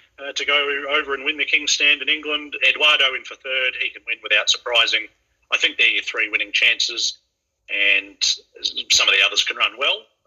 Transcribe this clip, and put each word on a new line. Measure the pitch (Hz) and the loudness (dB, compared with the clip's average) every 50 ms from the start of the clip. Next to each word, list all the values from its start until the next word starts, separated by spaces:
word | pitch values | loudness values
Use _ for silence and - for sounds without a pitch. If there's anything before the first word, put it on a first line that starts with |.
| - _ _ | -20 _ _
uh, | - 139 139 | -14 -12 -8
to | 135 - 139 | -6 -4 -2
go | 143 143 147 143 143 143 139 143 139 | 0 2 2 2 0 -2 -4 -2 0
over | 143 151 147 139 139 | -2 -2 0 -2 -4
and | 131 131 | -4 -2
win | 147 156 | -4 -2
the | 143 135 | -2 -2
King's | - - 147 147 143 | 0 0 -2 0 0
Stand | - - 147 147 147 143 | 0 2 4 2 2 2
in | 135 139 | 0 -2
England. | 151 156 147 151 151 147 147 147 139 143 135 | -2 -2 -2 -4 -4 -6 -6 -8 -6 0 0
Eduardo | 131 123 127 151 151 151 147 139 131 131 | 0 2 4 4 4 4 4 2 0 0
in | 123 117 | -4 -8
for | - 113 | -10 -16
third, | - _ 135 131 131 131 127 123 123 | -12 _ -6 -4 -2 -2 -2 -2 -4
he | 127 127 | -6 -6
can | - 110 _ | -8 -10 _
win | - 117 - - | -10 -10 -10 -2
without | 104 104 104 107 - | 0 0 2 4 2
surprising. | - - - 123 120 117 113 107 110 107 107 - _ _ _ _ _ _ _ _ | 0 0 0 0 2 2 4 4 2 -2 -2 -6 _ _ _ _ _ _ _ _
I | - | -2
think | - - 160 147 | 0 0 0 2
they're | - 120 | 2 2
your | 113 107 101 | 2 2 0
three | - - - 117 110 104 | -4 -4 -4 -4 -4 -2
winning | 107 107 104 104 | -2 -4 -4 -2
chances, | 104 - 120 120 113 - - - 120 113 - - - _ _ _ _ _ _ _ _ _ _ - | 0 2 2 2 2 2 0 -2 -2 -2 -4 -4 -4 _ _ _ _ _ _ _ _ _ _ -8
and | 98 101 101 101 98 98 98 101 98 _ - - - - - _ _ - - - - - - - | -4 0 2 2 2 2 0 -6 -6 _ -2 -2 -2 -4 -6 _ _ -8 -8 -6 -6 -6 0 2
some | - - - | 2 4 4
of | - - | 4 4
the | 98 104 | 2 2
others | 104 104 - - | 2 2 0 0
can | - - | -2 -2
run | 120 113 104 104 | -2 -2 -2 0
well, | 120 139 156 - - - _ _ _ _ | -2 -2 -2 -2 -4 -8 _ _ _ _